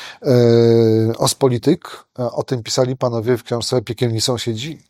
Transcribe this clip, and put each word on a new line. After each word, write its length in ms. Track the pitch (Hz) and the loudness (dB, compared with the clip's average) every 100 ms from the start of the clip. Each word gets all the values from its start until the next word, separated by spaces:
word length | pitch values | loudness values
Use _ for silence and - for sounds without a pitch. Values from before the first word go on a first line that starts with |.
| - - 175 123 120 117 117 117 113 110 113 113 | -18 -8 0 4 6 6 6 4 4 2 0 0
Ostpolitik, 880 | 131 - 135 120 139 175 - - _ - | -2 0 0 0 0 -2 -2 -20 _ -8
e, 120 | 120 | -6
o 100 | 151 | -6
tym 200 | - 127 | -6 -6
pisali 340 | 110 - 127 131 | -4 -2 -2 0
panowie 400 | 127 117 110 123 | -4 -2 -2 -2
w 80 | |
książce 380 | - 120 - 127 | -2 -6 -2 -4
Piekielni 380 | 107 107 123 113 | -4 -4 -2 -2
Sąsiedzi 640 | 120 117 120 110 147 151 | -2 -4 -4 -6 -8 -14